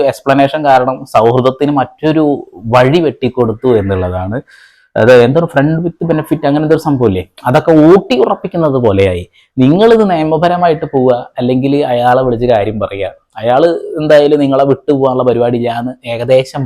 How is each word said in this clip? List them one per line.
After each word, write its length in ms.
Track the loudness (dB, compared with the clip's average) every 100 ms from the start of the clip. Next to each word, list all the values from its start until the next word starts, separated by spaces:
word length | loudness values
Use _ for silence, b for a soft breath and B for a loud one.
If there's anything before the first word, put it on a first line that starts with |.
| 0
എക്സ്പ്ലനേഷൻ 520 | -2 0 2 0 0
കാരണം 340 | 2 2 0 -6 -4
സൗഹൃദത്തിന് 600 | 0 2 2 0 -2 -2 -2
മറ്റൊരു 440 | -4 -4 -2 0 0 -2 -8 -14 -2
വഴി 260 | 2 2 2
വെട്ടിക്കൊടുത്തു 680 | 0 -2 -4 -2 -2 -2 0 0
എന്നുള്ളതാണ്. 580 | 0 -4 -4 -6 -6 -8 b b b b b 0
അത് 120 | 4 4
എന്താണ് 220 | 4 0 -2
friend 200 | 0 0 -2
with 180 | -4 -6 -4
benefit 320 | -4 -4 -4 -2
അങ്ങനെ 140 | -2 0
എന്തൊരു 160 | 0 0
സംഭവമില്ലേ, 360 | 0 0 -2 -6 _ -2
അതൊക്കെ 240 | 0 2 4 6
ഊട്ടി 260 | 4 2 0
ഉറപ്പിക്കുന്നത് 540 | 0 -2 -6 -4 -2 0
പോലെയായി. 400 | 0 2 0 -2 -10 b b 0
നിങ്ങളിത് 420 | 2 4 4 4 2
നിയമപരമായിട്ട് 760 | 0 -2 0 0 0 0 -2 -4
പോവുക, 220 | 0 0 0 -4 -6
അല്ലെങ്കിൽ 340 | -2 -2 0 -2 -2
അയാളെ 300 | 0 2 2 0
വിളിച്ച് 220 | -2 0
കാര്യം 240 | 0 -2 -4
പറയുക. 280 | -6 -6 -10 -10 _ -8
അയാള് 280 | -2 2 0 -2 -8 -4
എന്തായാലും 400 | 2 4 4 2
നിങ്ങളെ 200 | 2 0 0
വിട്ടുപോകാനുള്ള 540 | 0 -2 0 0 0 0
പരിപാടി 300 | 0 0 -2
ഇല്ലാന്ന് 320 | -4 -6 -8 -10 -10
ഏകദേശം 500 | -6 0 0 0 -6